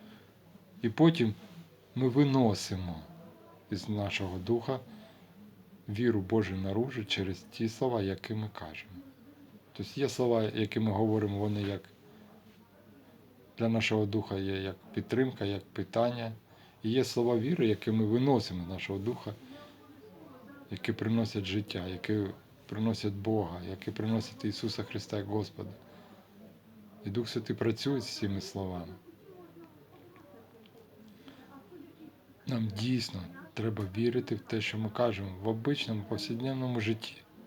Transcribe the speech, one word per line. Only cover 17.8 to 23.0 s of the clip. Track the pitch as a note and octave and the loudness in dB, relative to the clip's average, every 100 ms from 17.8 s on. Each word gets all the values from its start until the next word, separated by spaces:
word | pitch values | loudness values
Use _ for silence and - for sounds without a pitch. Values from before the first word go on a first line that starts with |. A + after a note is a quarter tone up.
| - | 2
ми | A2 G#2+ | 2 4
виносимо | A#2 C#3 B2+ - F2+ F2 | 4 6 4 2 -4 -4
з | |
нашого | F#2 - G2 | -6 -4 -4
духа, | G#2 B2 - G#2 - - - - - - - - - - - - - | -2 -4 -6 -10 -12 -18 -20 -20 -20 -20 -20 -20 -20 -18 -18 -18 -10
які | G2+ - | -6 -4
приносять | A2 A2 A2+ G#2+ G#2+ F#2 | 0 2 2 2 0 -2
життя, | G2+ G2+ F#2 F2+ | -2 -2 -4 -6
які | F2+ - G#2+ G2 - - - - | -4 0 0 0 -4 -16 -20 -8
приносять | G2+ A2 A2 | 0 0 2